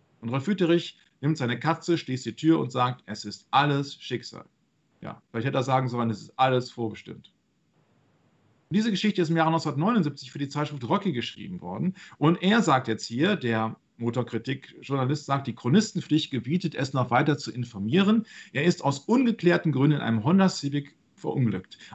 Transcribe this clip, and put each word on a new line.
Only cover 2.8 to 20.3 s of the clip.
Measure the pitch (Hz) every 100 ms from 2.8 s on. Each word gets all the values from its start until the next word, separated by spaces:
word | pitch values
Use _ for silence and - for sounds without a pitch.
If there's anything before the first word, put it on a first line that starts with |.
| 123 127
"Es | - 107 104
ist | - _
alles | 131 147 139 143 -
Schicksal." | - 123 - - - _ _ _ _ _
Ja, | - - _
vielleicht | 117 127
hätte | 135
er |
sagen | 131 131 127
sollen, | 120 117
"Es | 101
ist | - -
alles | 131 127 123
vorbestimmt." | - 110 98 - 92 - _ _ _ _ _ _ _ _ _ _ _ _ _ _
Diese | 190 226
Geschichte | 185 214 190
ist | 156
im | 165
Jahre | 160
neunzehnhundertneunundsiebzig | 165 151 135 185 240 147 - -
für | 143
die | 139
Zeitschrift | 147 147 143 117
Rocky | 190 196
geschrieben | 123 - - - 90
worden. | 87 92 180 - - -
Und | 147 180
er | 185 226
sagt | 170 131 113
jetzt | 110 -
hier, | 120 180 180
der | 120 113 113 - _ -
Motorkritik-Journalist | 117 123 117 113 131 131 - - - 135 127 147 -
sagt, | 139 135
"Die |
Chronistenpflicht | - 147 185 - 180 - 156 -
gebietet | 127 123 180 156
es, | - 135
noch | 135 123
weiter | 123 147 139
zu | -
informieren. | 127 120 101 104 170 196 226 - - -
Er | 135
ist | 170 170
aus | 139 135
ungeklärten | - 247 240 - 170 170 160
Gründen | 131 143 143
in |
einem | 117 113
Honda | 120